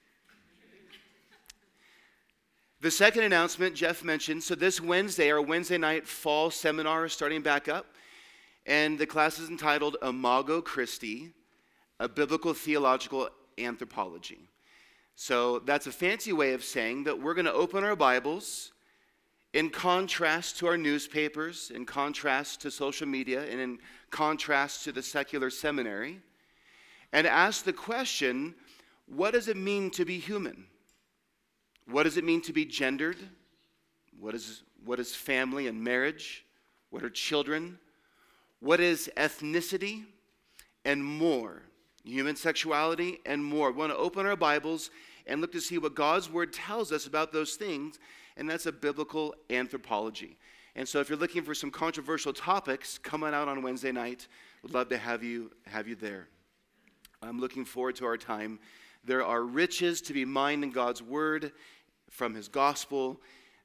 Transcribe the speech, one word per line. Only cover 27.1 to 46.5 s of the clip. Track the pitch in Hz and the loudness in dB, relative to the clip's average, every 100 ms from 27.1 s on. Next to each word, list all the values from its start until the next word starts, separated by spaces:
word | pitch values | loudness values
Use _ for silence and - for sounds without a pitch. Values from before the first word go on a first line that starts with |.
and | 151 160 | 4 6
ask | 139 196 214 | 8 6 4
the | 190 | -2
question, | 185 - 233 254 - 135 127 156 - - - _ _ _ | -2 -4 -2 -2 0 0 0 -4 -8 -20 -20 _ _ _
what | 139 202 | 0 2
does | 240 220 | 2 0
it | 196 | -2
mean | 190 202 190 | 0 0 -2
to | - | -2
be | 165 - | -2 -2
human? | 170 208 151 - 95 _ _ _ _ _ _ _ _ _ _ _ - | -6 -6 -6 -10 -18 _ _ _ _ _ _ _ _ _ _ _ 0
What | 135 | 4
does | 156 160 | 4 4
it | 165 | 2
mean | 165 | 2
to | 165 | 2
be | 151 156 | -2 -2
gendered? | - 131 135 156 180 190 - _ _ _ _ _ _ _ - | 0 0 0 -2 -4 -14 -20 _ _ _ _ _ _ _ -12
What | 104 113 | -8 -8
is, | 110 110 - _ | -10 -16 -20 _
what | 113 123 | -4 -4
is | 120 - | -4 -6
family | - 131 131 135 131 | 0 2 2 0 -2
and | 110 | -2
marriage? | 120 127 139 156 - - - _ _ _ _ | 0 2 2 -2 -10 -14 -18 _ _ _ _
What | - | -10
are | 120 | -8
children? | - - 151 139 151 170 180 _ _ _ _ _ _ _ _ | -4 0 0 0 -2 -4 -12 _ _ _ _ _ _ _ _
What | 131 170 | 4 6
is | 175 160 - - | 6 4 0 2
ethnicity? | 147 - 151 170 170 190 202 220 214 _ _ _ _ - _ _ | 2 0 -2 -2 0 -2 -4 -6 -14 _ _ _ _ -20 _ _
And | 139 143 | 0 0
more. | 143 151 165 131 107 80 - _ _ _ | 0 2 4 4 0 -10 -20 _ _ _
Human | 110 131 139 143 | -8 -2 -2 0
sexuality | 165 - 160 147 160 165 180 175 - | 0 0 0 2 2 0 -2 -4 -4
and | 147 | -2
more. | 147 151 139 | 0 2 2
We | 127 | 2
want | 156 | -2
to | - | 0
open | 170 185 196 | 0 0 0
our | 190 | 2
Bibles | 160 147 151 160 - - - - - | 4 4 2 -4 -6 -14 -20 -18 -6
and | 143 | -4
look | 170 | -4
to | 175 | -4
see | - 175 | -4 -2
what | 151 139 | -2 0
God's | 147 180 165 | 2 2 0
Word | 165 170 | -2 -4